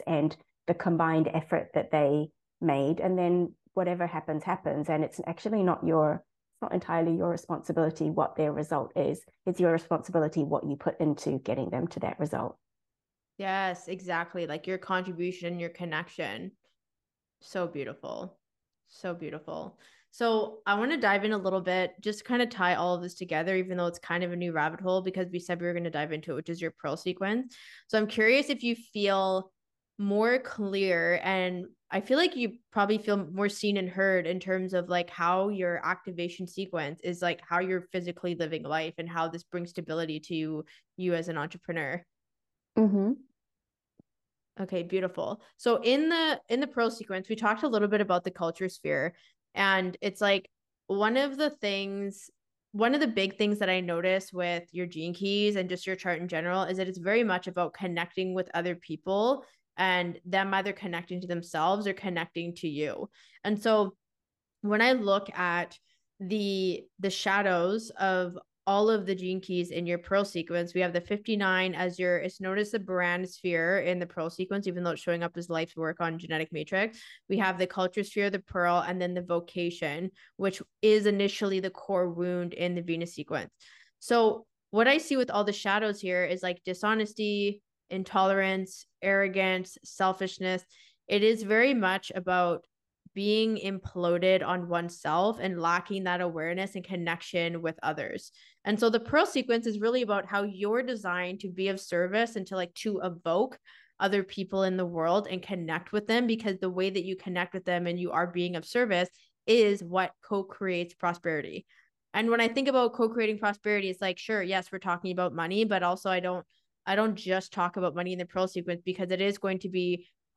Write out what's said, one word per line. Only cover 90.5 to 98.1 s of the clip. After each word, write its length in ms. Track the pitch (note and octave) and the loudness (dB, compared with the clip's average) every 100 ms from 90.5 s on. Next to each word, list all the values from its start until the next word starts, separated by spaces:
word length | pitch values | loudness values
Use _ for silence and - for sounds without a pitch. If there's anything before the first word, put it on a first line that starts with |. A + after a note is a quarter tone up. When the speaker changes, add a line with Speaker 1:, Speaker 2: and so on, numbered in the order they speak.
| F#3 - - - _ - | -2 -6 -20 -20 _ -2
Speaker 2:
It 160 | G3+ | 2
is 200 | G#3+ A3+ | 4 4
very 300 | G#3 G#3+ B3+ | 2 4 4
much 380 | C4 F#3+ F#3+ - | 4 2 0 -4
about 520 | F#3 F3+ F3+ F3 E3+ - _ _ _ - - | -6 0 2 2 0 -6 _ _ _ -14 -4
being 400 | G3+ G#3+ A3 A3 | 0 2 2 0
imploded 920 | G3 G3 - F3+ F3 F3 F#3 F#3+ - | -4 -6 -8 -2 2 4 6 4 2
on 220 | F3+ F3 | -2 -2
oneself 720 | E3+ E3+ E3+ D#3 D#3+ G3+ A3+ | -2 -4 -6 0 2 2 0
and 200 | F#3+ F3 | -4 0
lacking 440 | E3 F3 - G3 | 2 2 0 -4
that 160 | F#3 F3+ | 0 0
awareness 560 | F3+ E3 D#3+ F3 G3 G3+ | 0 -2 -2 -2 -4 -6
and 80 | |
connection 800 | F3 F#3 E3+ E3 - F3+ E3+ E3+ | -6 -4 -2 -4 -4 -2 -2 -2
with 180 | E3 D#3+ | -4 -4
others. 500 | C#3 D#3 B2 | -4 -4 -4